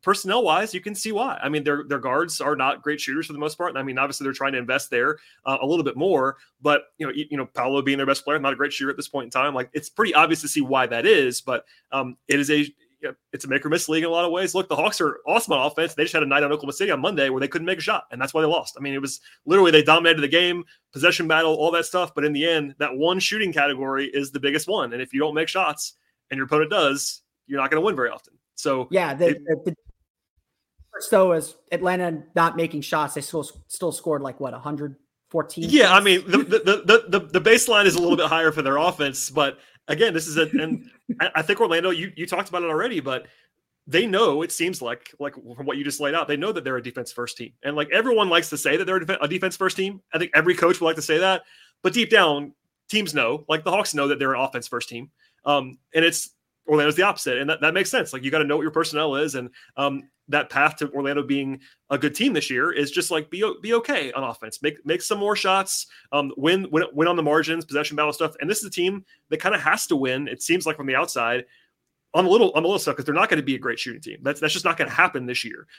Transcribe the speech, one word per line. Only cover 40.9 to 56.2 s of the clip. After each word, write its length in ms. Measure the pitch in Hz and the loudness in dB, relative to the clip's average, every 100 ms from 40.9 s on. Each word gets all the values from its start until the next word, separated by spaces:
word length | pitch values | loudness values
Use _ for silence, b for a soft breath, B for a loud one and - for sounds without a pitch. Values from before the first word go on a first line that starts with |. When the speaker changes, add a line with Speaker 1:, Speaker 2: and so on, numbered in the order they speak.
| _ - | _ -10
Speaker 2:
<laughs> 160 | - | -4
Speaker 1:
I, 100 | 175 160 | 0 0
I 60 | |
think 200 | 160 202 | 0 0
Orlando, 300 | 220 165 180 | 2 2 0
you, 200 | 170 185 156 | -2 -6 -10
you 80 | 175 | -6
talked 240 | 180 190 | -6 -4
about 140 | 180 | -4
it 60 | 170 | -2
already, 300 | 156 233 196 | -2 -2 -4
but 280 | 135 131 - b b _ _ _ - | -4 -6 -8 b b _ _ _ -2
they 180 | 160 226 | 0 2
know, 360 | 190 220 143 | 2 2 2
it 100 | 165 | -4
seems 300 | - 170 185 | -4 -4 -4
like, 340 | 120 120 - _ | -8 -8 -12 _
like, 160 | 143 139 | -10 -10
from 300 | 117 120 139 | -20 -10 -6
what 120 | 139 | -4
you 80 | 143 | -6
just 160 | 139 | -2
laid 140 | 143 165 | 0 0
out, 120 | 151 | 0
they 80 | 147 | -2
know 160 | 190 | -2
that 140 | 180 131 | -4 -4
they're 100 | 127 | -6
a 80 | |
defense 300 | 120 123 120 | -6 -10 -12
first 240 | - 120 - | -8 -10 -10
team. 160 | 120 _ | -16 _
And, 140 | 139 151 | -6 -4
like, 120 | 151 | 0
everyone 340 | 185 240 226 196 | 2 2 2 4
likes 220 | 170 170 | 2 2
to 80 | 147 | -2
say 180 | 143 156 | 0 0
that 80 | |
they're 140 | 185 190 | 2 -2
a 80 | 165 | 0
def-, 120 | 190 | -2
a 60 | 147 | -2
defense 280 | 180 185 - | -2 -4 -2
first 220 | 185 190 | -2 -2
team. 240 | 190 196 _ | -6 -6 _
I 40 | 160 | -4
think 140 | 165 147 | 2 4
every 180 | 160 | 4
coach 280 | 180 170 160 | 4 4 4
would 60 | 165 | 0
like 100 | 156 | 0
to 40 | |
say 180 | 147 160 | 0 2
that, 240 | 185 185 b b b _ | 2 0 b b b _
but 120 | 185 | -2
deep 160 | 240 220 | 0 4
down, 440 | 220 175 143 143 _ _ _ _ | 6 6 2 -4 _ _ _ _
teams 240 | 214 190 | -4 -2
know, 320 | 143 117 151 - | 0 0 0 -2
like, 160 | 156 | -2
the 80 | 156 | 2
Hawks 220 | 190 196 | 0 0
know 160 | 147 139 | 0 0
that 100 | 139 | 2
they're 140 | 135 | 0
an 80 | 127 | 0
offense 260 | 131 123 - | -2 -4 -8
first 220 | 120 - | -8 -8
team. 220 | 117 143 _ _ _ 139 | -12 -16 _ _ _ 0
Um, 320 | 143 131 131 _ | 0 -2 -16 _
and 100 | 160 | 2
it's, 280 | 165 165 | 2 2